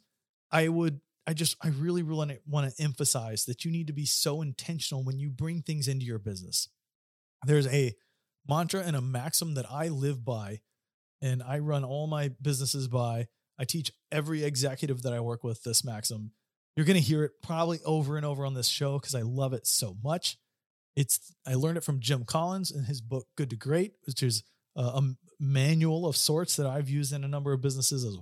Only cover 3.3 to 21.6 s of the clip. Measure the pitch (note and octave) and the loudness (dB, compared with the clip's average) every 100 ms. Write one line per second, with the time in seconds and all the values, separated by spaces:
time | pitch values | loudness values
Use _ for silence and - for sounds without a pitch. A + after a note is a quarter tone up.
3.3 | G#2+ - A#2 E3 E3 D#3 D3 C#3+ - D#3 | -4 -4 -4 -2 -2 -2 -2 0 0 0
4.3 | D3 D3 B2+ - E3 - C#3 C3 C3+ C#3+ | -2 -4 -6 -6 -6 -4 -4 -2 -2 -4
5.3 | B2 D#3 E3+ D3+ D3+ C#3 C3+ A#2+ A2 G#2 | -4 -4 -4 -2 -2 0 0 -2 -4 -4
6.3 | F#2+ F2+ - - _ _ _ _ _ _ | -8 -4 -4 -4 _ _ _ _ _ _
7.3 | _ C3 D3 C3 C#3 B2+ - _ _ _ | _ 4 4 4 4 2 -2 _ _ _
8.3 | _ C#3+ D3+ E3+ G3 F3 C#3+ B2+ B2 D3 | _ -2 0 0 -2 0 0 0 -2 0
9.3 | - E3 C#3 A#2 C#3+ E3 C#3+ C#3 C3 A#2 | 0 0 -2 -4 -4 -2 0 0 -2 -2
10.3 | A2+ G#2 G#2+ _ _ _ _ _ - C3+ | -4 -4 -10 _ _ _ _ _ -6 -2
11.3 | B2+ A#2+ D3 D3+ C#3+ C3 C#3+ D#3 D3+ C#3+ | -2 -2 -2 0 0 0 -2 -2 0 -2
12.3 | B2 C#3+ C3 C3+ C#3+ C3 B2 A#2+ A#2 A#2 | -2 -2 0 0 -2 0 0 0 -2 -4
13.3 | _ _ - D3 E3+ C#3 - - D3+ D3+ | _ _ -8 -4 -2 -4 -8 -4 -2 -2
14.3 | D#3 D3 C3 C3+ C3 D3 B2+ B2 A#2+ A#2 | -2 0 0 -2 0 -2 -2 -2 -2 -2
15.3 | A#2 A#2+ A2+ A#2+ A2+ B2+ G#2+ - A2 G#2+ | -4 -4 -4 0 0 0 -4 -6 -6 -8
16.3 | - _ _ _ - D#3 F#3 B2+ D#3 D3 | -14 _ _ _ 2 6 6 6 4 2
17.3 | - - E3 E3 E3 - D#3 C#3 D3+ D3 | -2 -4 0 0 0 0 0 0 -2 -2
18.3 | C#3 C#3 C3 A#2+ - C#3+ C#3 - B2+ A2+ | -2 -4 0 0 2 0 0 -2 -2 -2
19.3 | B2+ C3+ B2+ - - A2 F#2+ B2+ F3 - | 0 0 0 0 0 0 -4 -4 -2 -2
20.3 | - _ _ _ _ _ - C#3 - - | -6 _ _ _ _ _ 0 2 0 -4
21.3 | - C3+ B2+ | -14 -2 0